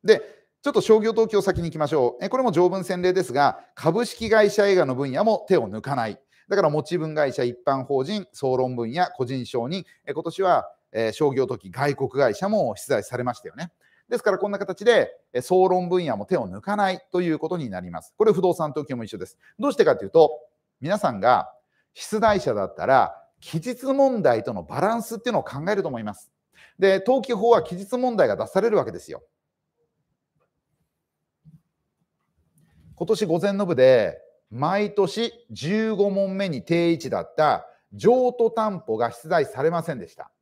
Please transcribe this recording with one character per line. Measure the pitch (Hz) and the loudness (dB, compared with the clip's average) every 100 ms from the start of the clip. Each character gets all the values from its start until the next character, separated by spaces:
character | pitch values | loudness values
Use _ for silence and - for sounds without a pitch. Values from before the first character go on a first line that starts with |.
で、 | 196 196 - - _ _ | 4 2 2 -20 _ _
ち | 285 | -2
ょ | |
っ | |
と | 233 | -2
商 | 175 220 | 4 4
業 | 220 | 4
登 | 226 220 | 0 0
記 | 208 | 0
を | |
先 | 190 170 | 0 -2
に | |
行 | 170 | -6
き | 156 | -4
ま | 147 | 0
し | |
ょ | 156 120 - | 2 0 -2
う。 | |
え、 | 196 | -4
こ | 254 | -2
れ | |
も | 254 | 0
条 | 160 180 | 2 2
文 | 190 | 0
先 | 175 180 | -4 -2
例 | 180 | 0
で | 185 | 0
す | 151 | -2
が、 | 127 139 - - | 2 2 2 -18
株 | - 160 185 | -2 0 0
式 | 240 - 220 | -2 -6 2
会 | 220 208 | 4 4
社 | 208 202 | 4 4
映 | |
画 | 185 | 4
の | 139 | 2
分 | 127 139 | -2 -4
野 | 135 | 0
も | 220 214 - | 0 0 2
手 | 180 | 0
を | 110 | 2
抜 | 107 | -8
か | 135 135 | -6 -4
な | 110 | -4
い。 | - _ _ _ | -8 _ _ _
だ | 202 | 0
か | |
ら | 160 | 2
持 | 151 | 0
ち | 143 175 | -4 -6
分 | 156 | -4
会 | 151 143 | 0 0
社、 | 131 | 0
一 | 123 123 - | -4 -2 -2
般 | 135 | -2
法 | 131 139 | -2 -2
人、 | 139 208 180 | -2 -6 -8
総 | - 135 127 | -6 -2 0
論 | 127 123 | -2 -4
分 | 113 | -6
野、 | 151 185 | -2 -4
個 | - | -2
人 | 123 135 117 | -6 -6 -6
承 | 123 | -6
認、 | 120 185 - _ - | -4 -8 -10 _ -10
え、 | |
今 | 143 | -8
年 | 165 160 | -8 -2
は、 | 190 143 - - _ | 2 2 0 -18 _
え | 110 113 | -4 -4
ー、 | |
商 | - 147 | 0 0
業 | 131 | 0
登 | 127 120 | -2 -4
記、 | 190 | -10
外 | 131 143 135 | -4 -4 -2
国 | 131 | -4
会 | 131 131 | 0 0
社 | 104 196 | 0 -2
も | 214 131 104 | 0 -2 -6
出 | - | -2
題 | 120 | -2
さ | - 123 | -2 -6
れ | |
ま | 123 | -6
し | 117 | -8
た | 85 | -16
よ | 117 | -14
ね。 | 170 _ _ _ _ | -16 _ _ _ _
で | 233 | -2
す | |
か | 214 | 0
ら | 214 | 0
こ | 208 | -2
ん | |
な | 202 | -4
形 | 196 180 | -6 0
で、 | 220 214 104 - _ | 4 4 2 -4 _
え、 | 123 | -8
総 | - 185 185 | 2 4 6
論 | 185 175 | 4 0
分 | 180 160 | -2 -2
野 | 107 | -4
も | 101 | -2
手 | 170 | -2
を | 101 | -2
抜 | 95 | -8
か | - 208 | -6 0
な | 196 | 0
い | 180 _ | -2 _
と | 180 | -2
い | 175 | -2
う | 151 | -2
こ | 156 | -4
と | 175 | -6
に | 127 | -6
な | 90 | -8
り | 90 | -10
ま | 82 | -12
す。 | - _ | -16 _
こ | |
れ | 214 | 2
不 | 185 | 4
動 | 180 | 0
産 | 170 151 | 0 -4
登 | 147 143 | -6 -8
記 | |
も | 123 | -10
一 | 110 | -10
緒 | 90 | -12
で | 90 | -16
す。 | _ _ - | _ _ -4
ど | 277 | -4
う | |
し | - | 4
て | |
か | 165 120 | 4 4
と | |
い | 98 | 2
う | |
と、 | 165 151 - - _ _ _ | 4 4 2 -16 _ _ _
皆 | 143 208 | -6 -2
さ | 165 | -2
ん | 104 | 2
が | 117 110 - _ _ _ _ | 4 4 0 _ _ _ _
出 | - - 214 | -18 -8 0
題 | 220 202 | 2 2
者 | 143 | 0
だ | 104 | -2
っ | 95 | -4
た | - 95 | -4 2
ら、 | 131 92 - _ _ | 4 4 -4 _ _
期 | - 165 | -10 -8
日 | 233 240 269 | -6 -6 -2
問 | 269 269 240 | 2 2 2
題 | 143 113 | 2 0
と | 127 | -2
の | 101 | -10
バ | 82 127 | -8 -2
ラ | 190 | -2
ン | 233 | -2
ス | - 220 | -6 -8
っ | |
て | 240 | -4
い | |
う | |
の | 196 | -4
を | |
考 | - 135 170 | -4 -8 -4
え | 202 | -2
る | |
と | 165 | -4
思 | 120 | -8
い | |
ま | 107 | -10
す。 | 101 _ _ _ _ _ - | -12 _ _ _ _ _ 0
で、 | 190 190 | 2 2
登 | 190 262 | 2 0
記 | 220 | 0
法 | 226 233 | -2 4
は | 226 | 4
期 | - | 2
日 | 180 196 247 | -10 -8 -4
問 | 254 220 | -2 2
題 | 131 | 2
が | 104 | 2
出 | 110 | -2
さ | 190 | 0
れ | 220 | 2
る | 208 | 0
わ | |
け | 120 | 0
で | 87 | -10
す | - | -14
よ。 | 65 _ _ _ _ _ _ _ _ _ _ _ _ _ _ _ _ _ _ _ _ _ _ 156 160 _ _ _ _ _ _ _ _ _ _ _ _ _ | -18 _ _ _ _ _ _ _ _ _ _ _ _ _ _ _ _ _ _ _ _ _ _ _ _ _ _ _ _ _ _ _ _ _ _ _ _ _
今 | - - | -10 -4
年 | 208 214 | -2 0
午 | 165 | 0
前 | 202 | 0
の | 196 190 | -2 -2
部 | 143 | 4
で、 | 127 123 95 - - _ _ | 6 6 2 -4 -20 _ _
毎 | 117 151 196 208 | -4 -2 0 0
年 | 208 190 - 233 - _ | 0 0 0 -6 -8 _
十 | 107 143 214 220 | -10 -4 -2 -2
五 | 202 202 | 0 0
問 | 190 196 190 | 0 -2 -2
目 | 196 | -4
に | 131 | -6
定 | - 170 170 | -2 0 2
位 | |
置 | 165 135 | 0 -2
だ | 101 | -6
っ | - - | -4 0
た | 151 92 - _ _ | 2 0 -4 _ _
譲 | 101 156 254 247 | 0 4 4 2
渡 | 240 226 | 0 0
担 | 226 214 190 | 0 -4 -4
保 | - 110 | -6 -2
が | 117 | -2
出 | - 160 | -4 0
題 | 170 | 0
さ | 135 123 | 0 0
れ | 156 | 0
ま | 170 | 0
せ | 160 | -4
ん | 127 | -10
で | 85 | -12
し | - | -18
た。 | - _ | -20 _